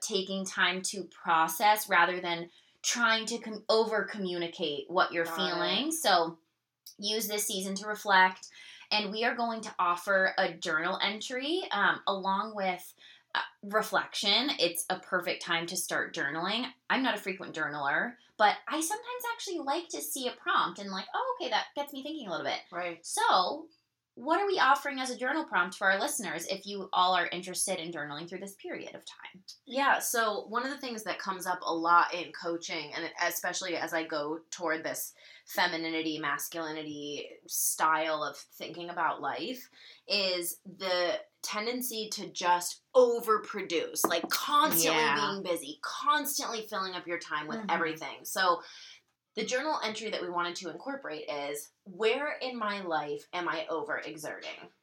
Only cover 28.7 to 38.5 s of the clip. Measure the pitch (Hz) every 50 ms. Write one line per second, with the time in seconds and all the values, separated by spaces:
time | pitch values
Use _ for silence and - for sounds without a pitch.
28.7 | 294 185 - - - - - - - - - - - 185 _ - - - _ -
29.7 | 240 262 277 269 214 - - - - 233 226 214 208 185 - - 208 240 247 269
30.7 | 285 269 - 254 233 214 - 185 160 - - 202 190 180 175 185 180 180 - -
31.7 | 165 165 165 165 175 175 160 - 165 175 160 135 - - - 175 170 170 - -
32.7 | 180 160 151 147 143 143 165 156 - - 175 170 165 - - 185 175 - 185 180
33.7 | 165 147 139 165 165 165 160 160 160 151 147 151 156 165 - _ - - 180 160
34.7 | 156 160 151 151 139 - - - - _ - - - - _ - - - 185 175
35.7 | 170 165 165 165 160 160 156 160 156 151 156 143 143 147 - - - 165 165 156
36.7 | 156 160 156 151 147 147 143 147 147 139 - - - - - 175 - - - -
37.7 | - - 175 156 160 156 160 160 156 151 151 143 139 - - -